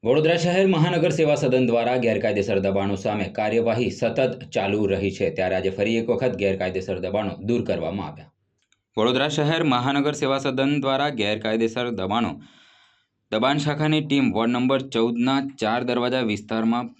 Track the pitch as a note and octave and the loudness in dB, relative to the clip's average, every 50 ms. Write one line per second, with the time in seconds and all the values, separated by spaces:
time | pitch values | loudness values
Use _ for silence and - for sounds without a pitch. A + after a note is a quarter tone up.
0 | - G#2+ C3 D3+ D3+ D#3+ E3+ E3+ D#3 F3 F3 F#3 G3 F#3+ F#3+ D#3+ D3+ F3 F3 E3+ | 2 2 2 4 4 2 2 2 2 2 2 4 4 4 6 4 4 2 2 2
1 | D3+ F3 D3+ - D#3+ D3 D3 D3 - C3+ B2+ B2+ B2+ A#2 A#2 A#2 A2+ A#2+ B2+ B2+ | 2 2 2 2 2 2 2 2 2 2 2 4 4 4 2 2 2 2 0 0
2 | A#2 A2+ A2 G2+ G#2+ A2 G#2 G#2 F#2+ - G#2+ G2 F#2+ G2 F#2+ G2 G2 G2 G2+ F#2+ | 2 0 0 2 0 0 0 0 0 0 0 0 0 2 0 0 0 0 -2 -2
3 | - A2 G#2 G#2+ F#2+ G2 - - G#2+ G#2+ A2 A#2 A2+ A2+ A2 A2+ B2 G2 - - | -2 -2 -2 -2 -4 -4 -4 -2 -2 0 0 2 2 2 0 0 0 -2 -2 -2
4 | - A2+ A2 C3+ C3 B2+ - - - - - - G2 G2+ G#2 G#2+ G#2+ G2 G2 - | -2 -2 0 2 0 0 0 -4 -12 -4 -4 -2 0 0 0 0 2 0 0 0
5 | G2 G2 F#2+ - G2+ E2+ D#2 - F#2 F#2 F#2 F#2 F#2 F#2+ F#2+ - G2+ G#2+ A2+ A2+ | 0 -2 -2 0 -2 -2 0 0 -2 0 0 0 -2 -2 0 0 0 0 2 0
6 | A2+ A#2 A#2 A#2 C3 B2+ G2+ F#2+ G2+ G2 F#2+ F#2+ F#2 F#2 F#2 F#2+ F#2 - F#2+ F2+ | 0 0 0 0 0 -2 -2 0 0 0 0 0 -2 -4 -4 -4 -4 -4 -6 -6
7 | F2+ F#2 F#2+ G#2 G#2+ G2 E2 - F#2 G#2 A#2 A#2+ - - A2 E2+ E2 D#2+ F2+ G2+ | -4 -4 -4 -2 -2 -4 -6 -8 -4 -2 -2 -2 0 -2 -2 -2 -2 -4 -6 -6
8 | F2 D2+ D2+ - - - _ _ _ _ _ _ _ _ _ _ _ _ _ - | -8 -8 -12 -16 -20 -20 _ _ _ _ _ _ _ _ _ _ _ _ _ 0
9 | G#2+ A#2+ B2+ B2+ C3+ D3+ D3+ D#3+ D3+ D3 E3 D#3+ D#3+ D3+ B2+ B2 B2 C3+ C#3 C#3+ | 2 2 2 2 0 0 0 0 0 2 2 2 2 2 2 2 2 0 0 0
10 | C#3 D3 D3 - D3 C3 C3+ C3+ C3+ C#3+ C3 C3 C3+ C#3 D3 D3 C3 C3+ C3+ C3+ | 0 0 -2 0 0 0 0 0 0 -2 -2 0 0 0 0 0 0 0 0 0
11 | C#3+ D3 C#3+ A2+ G#2 G2+ G#2+ A2 A2 A2+ A2 A2+ A2+ A2+ A2+ B2 B2 B2 A#2+ G2 | 0 -2 -2 -2 -2 -2 -2 -2 -2 -2 0 2 0 0 0 -2 -4 -4 -4 -4
12 | F#2 F#2+ G#2 A#2 A#2 F2+ D#2 - - - - - - - _ _ _ _ _ _ | -4 -2 0 0 0 -2 -4 -8 -14 -20 -20 -20 -20 -20 _ _ _ _ _ _
13 | _ _ _ _ _ _ - A2 A2+ C3 C#3+ D3 D3 D3+ D3 D3 D3+ D#3 D#3 D#3 | _ _ _ _ _ _ -2 0 2 2 0 0 0 -2 -2 0 0 0 0 0
14 | D#3 D3+ C#3 C#3 C3+ A#2 F#2 G#2 A#2 A#2 B2 B2 B2+ B2+ C3+ C3+ C3+ C3+ - A#2 | 0 0 0 2 2 2 2 0 0 0 0 0 0 2 0 0 -2 -2 0 0
15 | A2+ A#2+ A#2+ A#2 A#2+ C3 C3+ C3+ C3+ - - - A2 G#2+ A2 B2 B2 B2 B2 B2 | 2 2 2 0 0 0 0 0 -2 -4 -6 -4 -2 -2 0 -2 -2 -2 -2 0
16 | B2 B2 B2+ C3 B2 A2 G#2 G2 G#2 - A2 A2+ A2 A2+ A#2 A#2+ B2 A#2 - _ | 0 0 0 0 0 0 -2 -4 -4 -4 -4 -2 0 0 0 0 -2 -6 -12 _